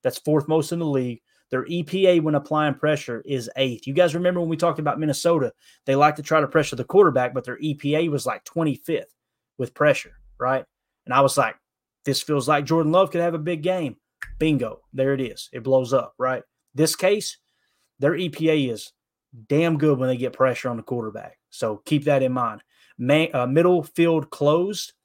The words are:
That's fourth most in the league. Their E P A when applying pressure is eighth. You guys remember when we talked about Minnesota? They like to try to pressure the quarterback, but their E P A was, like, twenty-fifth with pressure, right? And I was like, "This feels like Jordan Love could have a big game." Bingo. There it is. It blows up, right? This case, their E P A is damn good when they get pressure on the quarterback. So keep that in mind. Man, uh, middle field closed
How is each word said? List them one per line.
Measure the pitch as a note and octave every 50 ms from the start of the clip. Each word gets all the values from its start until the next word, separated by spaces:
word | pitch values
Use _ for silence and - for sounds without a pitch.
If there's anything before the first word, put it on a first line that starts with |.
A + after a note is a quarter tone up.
| _
That's | B2+ - -
fourth | _ - D3+ D3+ C#3+
most | D#3 D#3 D#3+ C#3+ -
in | E3+ E3+
the | E3
league. | D#3 C#3 C3+ B2+ B2 A#2+ - _ _ _ _ _ _
Their | - B2+ -
E | - E3+ F3 E3
P | C#3+ - F#3+ F#3+
A | F#3 F3+ E3+
when | D#3 D#3 D3+
applying | C#3+ C#3+ - D#3 D3+ D3+ D3 C3
pressure | - - D3+ D3+ C#3+ - - A#2+ A2+ -
is | - C#3+ C3 A2+ A2+ -
eighth. | B2+ C3+ C3 A#2+ A2 -
You | C#3 C#3
guys | D#3+ F3+ E3+ C#3+
remember | E3+ F3+ F3+ F3+ F3
when | E3+ E3
we | E3
talked | D3+ E3+ E3+ D#3+ -
about | D#3 D3 C#3 D3
Minnesota? | D#3 D3+ C#3 - - F3 E3+ D#3+ C3+ A#2 - _ _ _ _ _ _
They | - C3+
like | C#3 D3 D3+ D3+
to | D#3 D3
try | - D#3+ D#3
to | D3
pressure | - - D#3+ D3 - -
the | - B2+
quarterback, | _ - F#3+ G3+ E3+ B2+ C3 B2 B2 -
but | C3 A#2+
their | B2 B2 -
E | D3 D#3 C#3+
P | D3 - C#3+ D3
A | D3+ F3
was, | E3 C#3+ C3+ -
like, | B2+ A2 - _
twenty-fifth | - _ E3+ E3 D3+ C3 - - - E3 B2+ - _ _ _ _ _ _ _ _ _ _ -
with | B2+ - _
pressure, | - D3+ D3+ C#3 - - - - - _ - _ _
right? | B2 B2+ C3+ C3 - _ _ _ _ _ _ _ _
And | - B2+
I | C3+
was | C#3 C3+ -
like, | - B2+ A2+ - _ _ _ _ _ _ _ _ _ _
"This | D3 C3+ -
feels | - - D3+ C#3+ A#2+
like | C3+ D#3 C#3+ D3
Jordan | C#3+ D#3+ E3 D#3+ D3+
Love | D#3+ F#3 F#3+ F#3
could | - E3+
have | E3+ F3 E3
a | E3
big | D3+ E3+ F3+ D#3
game." | D3 F3+ F#3 F#3 D#3+ B2+ A2 _ _ _ _ _ - - - -
Bingo. | D#3 D#3+ D3+ C3 A#2+ A2+ - - _ _ -
There | C3+ C3+ C#3 C#3
it | C3
is. | C3 A2+ - - - - -
It | B2+ A2
blows | C3 C3 C3 B2+ A#2 C3+
up, | C3 A#2 - _
right? | _ - B2+ C3 A2+ - _ _ _ _ _ _
This | C3 D#3 D3+ -
case, | - - F#3 G3+ G#3+ - - - _ _ _ _ _ _ _ _ _ _ _ _ _
their | C3 D3 F3
E | E3+ F#3 E3
P | - - D#3+ D#3+
A | D#3 D3+ C#3 B2+
is | A2+ G#2 - - _ _ _ _ _ _ _ _ - A#2 A2
damn | _ C#3+ D3+ E3 E3+ D#3+
good | D3 D#3 D#3 C#3+ B2+
when | C3 C3
they | B2+
get | A#2+ B2+ B2 -
pressure | - C3 C3 A#2+ - - C3
on | A#2+
the | A#2 A2
quarterback. | - B2+ A#2+ A2+ G#2+ G2+ A2 G#2+ - - _ _ _
So | - - - A2 G#2+ G2 _
keep | - D#3 D3 C#3+
that | D3+ C#3+ C3+ C3
in | B2+ B2+
mind. | B2+ B2 A#2 G#2+ A2 _ _ _ _ _ _ _
Man, | - B2 B2 C#3+ D#3 D#3+ E3 -
uh, | C3 B2
middle | B2 C3+ D#3 F3 F3+ F3+ F3 D3
field | D3 _ - E3+ E3+ E3 D#3+ D3 _
closed | - - D3 D3 D#3 E3+ F3+ G3 G#3+ F3 - - _ _